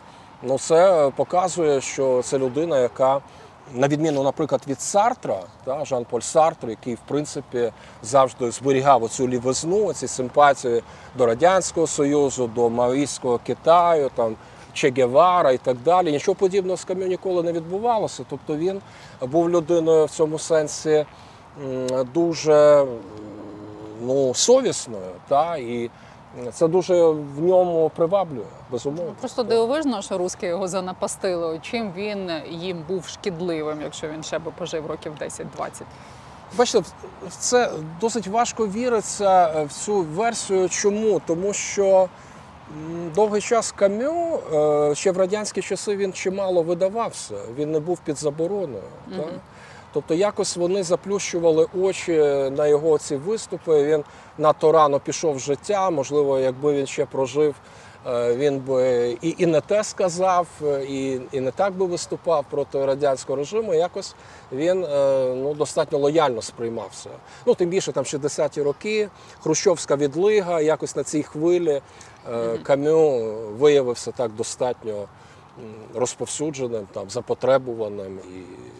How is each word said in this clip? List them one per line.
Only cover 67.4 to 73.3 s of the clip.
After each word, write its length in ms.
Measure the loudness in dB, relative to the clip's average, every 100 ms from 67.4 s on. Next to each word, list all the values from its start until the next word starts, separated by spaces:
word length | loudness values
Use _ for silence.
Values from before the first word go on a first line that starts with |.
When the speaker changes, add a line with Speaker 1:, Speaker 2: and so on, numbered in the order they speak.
| 0
Speaker 1:
Ну, 80 |
тим 140 | 2 2
більше 240 | 0 -2
там 120 | -2
шістдесяті 580 | -4 -4 -4 -2 -4 -2
роки, 460 | -2 -2 -2 -2 -2 -8 -20 -6
хрущовська 560 | -2 2 2 2 2 0
відлига, 640 | 0 2 2 2 2 2
якось 360 | 2 0 -2 -6
на 80 |
цій 180 | -4 -4
хвилі, 580 | -4 -2 2 2 2 -2 -4 -20 -20 -18 -8
е, 40 | -4
Speaker 2:
Мгм. 260 | -4 -4
Speaker 1:
Камю 640 | 0 2 4 4 4 2 -2